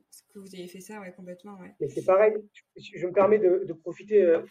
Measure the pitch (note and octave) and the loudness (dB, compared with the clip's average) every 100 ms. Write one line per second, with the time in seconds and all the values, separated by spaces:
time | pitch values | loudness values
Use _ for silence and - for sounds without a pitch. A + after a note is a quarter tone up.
0 | _ - _ G#3 F#3+ F#3 F3 F#3+ F3+ G#3+ | _ -20 _ -20 -20 -18 -18 -18 -20 -18
1 | F#3 F#3 F3+ F3+ G#3 G3 F#3 - D3 - | -18 -20 -20 -20 -20 -20 -20 -12 -10 -4
2 | F#3+ F#3+ G#3+ G#3+ - _ _ - - - | 2 4 4 0 -8 _ _ -20 -20 -10
3 | F3+ G3 G3 G#3+ F3+ F#3 G3 E3 - E3+ | -4 0 2 4 2 0 -2 -12 -14 -16
4 | G#3 G#3 F3 E3 D3+ | 0 2 4 2 -2